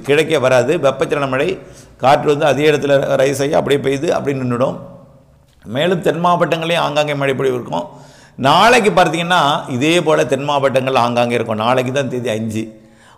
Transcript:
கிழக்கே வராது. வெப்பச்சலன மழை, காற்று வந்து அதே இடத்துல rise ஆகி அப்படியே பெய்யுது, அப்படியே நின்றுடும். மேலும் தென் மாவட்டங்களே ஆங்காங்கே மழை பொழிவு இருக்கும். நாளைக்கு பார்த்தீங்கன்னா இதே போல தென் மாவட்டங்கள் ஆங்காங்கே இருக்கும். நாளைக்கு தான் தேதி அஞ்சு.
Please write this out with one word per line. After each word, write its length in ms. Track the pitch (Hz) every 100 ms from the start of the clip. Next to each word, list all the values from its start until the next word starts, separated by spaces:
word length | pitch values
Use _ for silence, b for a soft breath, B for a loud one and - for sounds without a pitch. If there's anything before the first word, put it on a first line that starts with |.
| 113
கிழக்கே 320 | 147 156 151 127
வராது. 260 | 127 120 165 139
வெப்பச்சலன 440 | 151 165 147 135
மழை, 140 | 131 170 196 B B B -
காற்று 260 | 127 151 151
வந்து 140 | 147 151
அதே 160 | 131 151
இடத்துல 260 | 147 143 139 - 135
rise 200 | 135 135 143
ஆகி 100 | 165
அப்படியே 200 | 131 143 135
பெய்யுது, 240 | 135 165 -
அப்படியே 220 | 135 139
நின்றுடும். 340 | 127 120 131 165 - - - - _ _ _ _ - 120
மேலும் 260 | 170 180 -
தென் 140 | 156 175
மாவட்டங்களே 520 | 175 165 165 165 165
ஆங்காங்கே 340 | 143 147 147 143
மழை 120 | 139 127
பொழிவு 180 | 135 123
இருக்கும். 280 | 113 170 - B B B B B 127
நாளைக்கு 440 | 165 220 247 208 175
பார்த்தீங்கன்னா 420 | 175 160 170 180 143 165 - 127
இதே 180 | 151 170 156
போல 180 | 156 143 135
தென் 120 | 147
மாவட்டங்கள் 500 | 143 135 127 131 131 120
ஆங்காங்கே 320 | 120 120 120
இருக்கும். 220 | 110 107 113
நாளைக்கு 280 | 127 127 135
தான் 180 | 127
தேதி 180 | 123 120 110
அஞ்சு. 260 | 113 107 110 - b b b